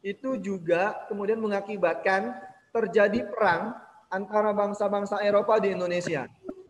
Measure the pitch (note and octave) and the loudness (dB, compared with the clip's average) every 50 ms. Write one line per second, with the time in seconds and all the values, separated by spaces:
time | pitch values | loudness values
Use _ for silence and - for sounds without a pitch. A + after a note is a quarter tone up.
0 | - G3 G3+ - - C4 C4 G#3 F#3 G3 G3 F#3 E3 D#3+ E3+ E3+ F#3+ G#3+ - - | -8 -8 -8 -6 -6 -6 -6 -4 -4 -6 -6 -4 0 2 2 2 2 0 -2 -4
1 | - - G#3 G3+ G3+ G3 A3+ A3+ A3 G#3 G3+ G3 G3 - G#3+ G3 F3+ E3 E3 E3 | -8 -8 -6 -4 -2 -2 -2 0 0 -2 -2 -2 -4 -4 -4 0 2 2 2 2
2 | - G3 F#3+ G3 G#3+ A#3+ B3 - - - - _ _ _ - A#3 G#3+ F#3 F3 A3 | 0 2 2 2 0 -2 -6 -10 -14 -18 -20 _ _ _ -2 -2 0 2 4 4
3 | G3+ G3+ G3+ A#3 - - - - G#3+ F#3 E3+ E3+ G3 A3 B3 - - - - - | 4 4 4 0 -2 -4 -2 0 2 2 2 2 0 -6 -8 -10 -16 -20 -20 -20
4 | _ - F#3 F#3+ G3+ G3+ G#3+ G#3+ G#3 G#3+ G3+ G3+ G3+ G3+ G3+ - G#3 G3 G3+ G3+ | _ -8 -6 -6 -4 -2 0 2 2 2 2 0 0 0 0 -2 -2 0 0 0
5 | G3+ G3+ G3+ G3 G#3 G#3 G3+ G3+ G3+ G#3 G#3+ G#3+ G3 G3 F#3+ F3+ F3+ F3 F3 F3 | -2 -2 -2 0 2 4 4 4 4 4 4 4 4 2 0 -2 -2 -2 -2 -2
6 | F3 - E3 C#3 B2 - - _ - - - - - | -2 -2 -4 -4 -6 -8 -12 _ -16 -16 -16 -16 -18